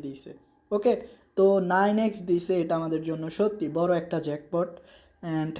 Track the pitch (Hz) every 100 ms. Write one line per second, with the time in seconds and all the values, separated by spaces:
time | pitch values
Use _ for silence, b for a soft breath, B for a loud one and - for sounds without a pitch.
0 | 143 135 - - _ _ _ 208 240 214
1 | B B B - 196 196 180 185 202 214
2 | 220 202 180 175 175 180 170 165 165 160
3 | 160 160 160 - 208 208 151 156 175 175
4 | 170 165 147 147 - 170 175 - b b
5 | b b 170 156 156